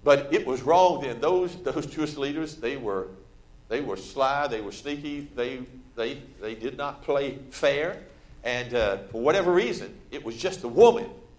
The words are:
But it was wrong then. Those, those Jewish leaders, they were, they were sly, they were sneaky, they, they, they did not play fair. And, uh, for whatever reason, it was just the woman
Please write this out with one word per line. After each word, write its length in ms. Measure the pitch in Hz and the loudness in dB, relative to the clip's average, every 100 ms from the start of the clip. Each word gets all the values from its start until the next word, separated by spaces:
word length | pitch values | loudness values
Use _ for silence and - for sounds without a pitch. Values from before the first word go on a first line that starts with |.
But 300 | 147 139 139 | 8 6 6
it 120 | 160 127 | -2 0
was 160 | 127 | -2
wrong 400 | 127 170 185 151 | 4 6 6 4
then. 180 | 139 113 | -4 -2
Those, 420 | 143 180 180 - | 2 2 0 -4
those 220 | 139 151 147 | -4 -4 -6
Jewish 280 | 156 151 143 | -4 -4 -2
leaders, 380 | 139 147 160 - | -4 -4 -6 -6
they 220 | 117 139 | -6 -4
were, 300 | 113 98 95 - - - - - - | -4 -4 -4 -12 -20 -20 -20 -20 -6
they 120 | 120 | -4
were 160 | 135 95 | -2 -6
sly, 500 | - 143 135 143 147 | -8 0 0 2 -2
they 140 | 113 | -4
were 100 | 101 | -8
sneaky, 560 | - 143 147 147 147 143 123 | -10 -10 -8 -8 -10 -10 -6
they, 260 | 120 131 127 - - - | -6 -6 -12 -16 -18 -6
they, 260 | 117 139 135 - | -6 -6 -16 -12
they 140 | 107 | -10
did 240 | 113 110 - | -8 -8 -6
not 240 | 143 135 | -8 -8
play 380 | - 143 139 131 - | -2 0 0 -6 -14
fair. 540 | - 147 143 165 202 - - - - | 0 2 2 -2 -6 -14 -20 -20 -10
And, 300 | - 123 120 120 | -4 -4 -2 2
uh, 220 | 104 98 - | 2 0 -4
for 100 | 113 | 0
whatever 300 | 127 185 175 | 2 4 4
reason, 460 | 180 233 202 98 - - | 4 2 -4 -8 -16 -14
it 120 | 143 | -10
was 120 | 113 113 | -10 -4
just 260 | 185 - | -4 -4
the 60 | 120 | -4
woman 420 | 120 233 226 - - - | 8 8 8 -4 -12 -20